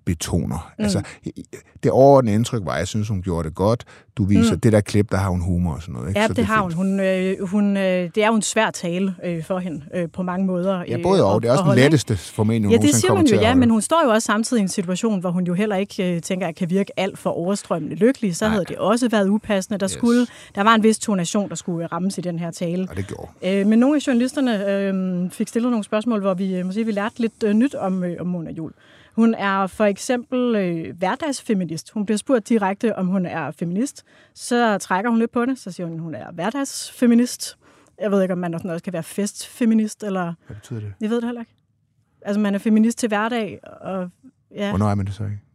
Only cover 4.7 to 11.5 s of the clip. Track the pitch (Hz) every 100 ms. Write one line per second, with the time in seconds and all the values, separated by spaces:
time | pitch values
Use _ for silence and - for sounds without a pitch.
4.7 | 104 - 104 104 95 98 90 87 87 87
5.7 | 69 - 60 62 202 220 - 208 220 185
6.7 | 165 190 196 190 185 185 190 185 208 202
7.7 | 196 190 180 175 214 208 220 - 220 214
8.7 | - 175 175 196 175 180 165 156 185 180
9.7 | 147 151 180 170 - 180 180 190 180 185
10.7 | 185 175 120 180 190 101 107 117